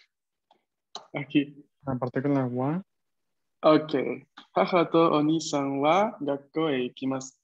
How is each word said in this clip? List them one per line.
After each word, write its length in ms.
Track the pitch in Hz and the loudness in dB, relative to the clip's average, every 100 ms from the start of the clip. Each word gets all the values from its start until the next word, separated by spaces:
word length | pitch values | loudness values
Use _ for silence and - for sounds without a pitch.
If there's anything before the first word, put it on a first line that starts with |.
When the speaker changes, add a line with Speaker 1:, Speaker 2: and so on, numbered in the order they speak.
| _ _ _ _ _ _ _ _ _ - - | _ _ _ _ _ _ _ _ _ -20 -10
Speaker 1:
Aquí. 520 | 151 143 151 143 - - _ | -10 -2 0 0 -6 -20 _
Speaker 2:
Aparte 380 | - 127 123 135 | -6 -4 -4 -2
con 120 | 143 | 0
la 120 | 139 127 | 0 0
wa. 360 | 123 131 170 - _ _ _ _ _ _ _ | -2 -2 -4 -6 _ _ _ _ _ _ _
Speaker 1:
Ok. 320 | 160 156 151 139 123 127 - - - | 4 4 2 -4 -4 -8 -12 -20 -4
Haha 360 | - 190 180 160 | 0 2 2 2
to 220 | 165 165 | 4 4
oni-san 680 | 151 151 160 - 143 139 139 | 4 2 0 -2 -2 -2 0
wa 360 | 147 175 214 220 | 2 4 2 -2
gakkou 480 | 143 139 - 160 160 | -4 -4 -6 -4 -2
e 180 | 131 123 | -2 -4
ikimasu. 500 | - 135 135 131 - | -6 -4 -4 -8 -18